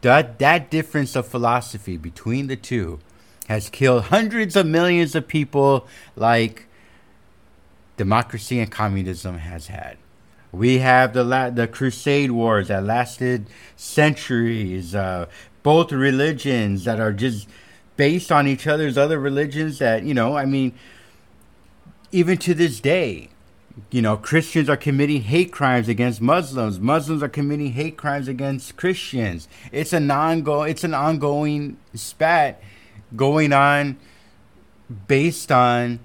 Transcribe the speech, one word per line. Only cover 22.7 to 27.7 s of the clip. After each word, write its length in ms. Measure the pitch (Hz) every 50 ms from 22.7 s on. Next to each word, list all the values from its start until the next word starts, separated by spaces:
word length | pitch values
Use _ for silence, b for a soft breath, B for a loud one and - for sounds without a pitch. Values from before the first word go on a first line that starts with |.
| 123 104
day, 500 | - 139 160 185 170 123 95 76 - - - - - - _ - _ _ - 120 104 -
you 100 | - 123 113
know, 140 | 110 107
Christians 520 | 107 - - 147 160 160 160 - 165 151 131
are 60 | 147
committing 460 | 135 - 151 135 135 143 147 151 143 113
hate 300 | 101 131 170 185 180 -
crimes 360 | - 143 131 127 123 113 110
against 320 | 117 101 120 123 117 101
Muslims. 600 | 113 123 151 175 175 135 135 131 117 110 101 90
Muslims 420 | 101 120 147 160 151 139 160 151 147
are 60 | 139
committing 440 | - 147 143 143 147 147 147 139